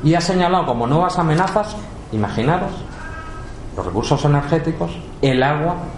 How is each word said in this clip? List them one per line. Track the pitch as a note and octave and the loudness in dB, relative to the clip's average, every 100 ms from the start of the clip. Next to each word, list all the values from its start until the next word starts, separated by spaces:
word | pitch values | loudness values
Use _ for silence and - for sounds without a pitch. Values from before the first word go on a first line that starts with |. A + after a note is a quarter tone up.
Y | D3 E3+ | 4 4
ha | |
señalado | F3 F#3 F3 F#3 E3 | 2 2 4 2 2
como | A#2 A#2 | 0 2
nuevas | D3+ F3+ F3+ | 2 2 2
amenazas, | E3 D#3 F#3+ G#3+ G#3 - - - - | 2 4 2 2 0 -6 -10 -12 -6
imaginaros, | A2 G2 - B2 F3 G3 - - - - - - - - - - - | -2 -2 0 2 2 0 -6 -10 -10 -10 -10 -10 -12 -12 -10 -10 -6
los | F2 | -4
recursos | F2 - C#3 D3 | -2 0 2 4
energéticos, | C#3+ C#3 E3 D#3+ D#3+ E3+ - - - | 2 2 0 0 -2 -4 -6 -12 -2
el | C#3 B2+ | 2 4
agua | C3+ D3+ E3 F3 - | 2 2 0 -2 -6